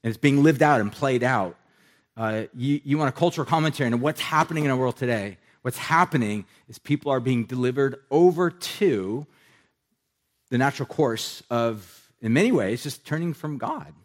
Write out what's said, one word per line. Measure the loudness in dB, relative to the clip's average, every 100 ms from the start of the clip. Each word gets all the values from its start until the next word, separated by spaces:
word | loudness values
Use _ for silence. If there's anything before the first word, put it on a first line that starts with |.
and | -6
it's | 0
being | 2 6
lived | 4 6
out | 4 4
and | 2
played | -2 0 2
out. | 2 0 -2 -8 _ _ _ _ _ -6
Uh, | -4 -4 -8
you, | -6 -2 -2
you | 0 0
want | 0
a | 2
cultural | 0 0 0
commentary | 0 0 0 0
on | 0
what's | -2 -4
happening | -2 0 0 0 -2
in |
our | 0
world | -2 -2
today. | -2 -2 -4 -12 _ _
What's | -8 -8
happening | 0 2 4 0 -2 -4 -10 _ _
is | -20
people | -4 -4 0
are | -2
being | 0 -2 -2
delivered | -2 -2 0 -2 -2 _
over | 6 6 4 -2
to | -2 -12 0 0 2 -2 -6 -8 _ _ _ _ _ _ _ _ _ _ _ _
the | 0
natural | 0 -2 -8
course | -2 -2 -2 -8 -14 _
of, | -2 -2 -4 -14 -20 _ _
in | 0
many | 2 4
ways, | 2 0 -4
just | -8 -14 -8
turning | -6 -6
from | -8 -10 -8
God | -8 -8 -12 -20